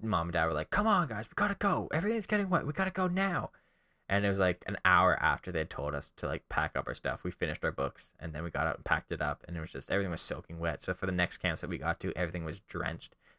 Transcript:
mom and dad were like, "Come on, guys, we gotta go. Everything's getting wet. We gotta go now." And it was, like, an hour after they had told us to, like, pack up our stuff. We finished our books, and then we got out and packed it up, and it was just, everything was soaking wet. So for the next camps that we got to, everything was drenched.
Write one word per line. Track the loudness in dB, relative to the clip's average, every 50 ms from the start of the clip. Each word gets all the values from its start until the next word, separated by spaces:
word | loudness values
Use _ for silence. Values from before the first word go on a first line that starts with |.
mom | -4 0 0 0 0 0
and |
dad | 0 2 2
were | 2
like, | 2 0 -2 0
"Come | 0 2 4
on, | 4 4 2 2 0
guys, | -2 -6 -8 -6
we | -2
gotta | -2 0 0 0
go. | 0 0 2 2 0 0 0
Everything's | -2 0 0 0 0 0 0
getting | 0 0 0 2 4
wet. | 2 2 2
We | 0
gotta | 0 0 0 0
go | 0 0 0
now." | 2 2 2 0 0 0 -2 -2 -4 _ -14 _ _ _ _ _ _ _ _ _ 2
And | 2 4 4
it | 4
was, | 4 4
like, | 4 4 2 0 -4
an | -6 -4 2 4
hour | 6 8 8 8 6 6 6
after | 4 2 2 2 -2 -4
they | -2 -2
had | -2 -2
told | -4 -4 -4 -2 -4
us | -4 -6 -8 _
to, | -6 -4
like, | -4 -4 -4 _ -2
pack | 0 0 0 0 -2
up | -4 -4
our | -4 -6
stuff. | -4 -4 -4 -4 -4 -4
We | -6
finished | -4 -2 -2 -4 -2 -2 -2
our | -2
books, | -2 0 -4 -4 -4 -8 -20 -20 _ -12
and | -10 -8 -6
then | -6
we | -6 -6
got | -2 -2 0
out | 0 -2
and | -2 0
packed | 0 0 0 0 -4
it | -4 -2
up, | -2 -2 -4 -4 -6
and | -8 -8
it | -6
was | -6 -6
just, | -8 -8 -4 0
everything | 0 0 0 0
was | -2 -2
soaking | -2 -2 -2 -4 -6 -10 -8 -4
wet. | -2 -2 -2 -2
So | -4 -4
for | -4 -2 -2
the | 0
next | 2 2 2 0 0 -4
camps | -2 -2 -2 -2
that | -4 -6
we | -6 -4
got | -2 -2 -2 -2
to, | -2 -4 -2
everything | -2 -2 -2 -2 -4 -6
was | -6 -8 -10
drenched. | _ -10 -6 -4 -4 -4 -4 -6 -10 -14 _ _ _ _ _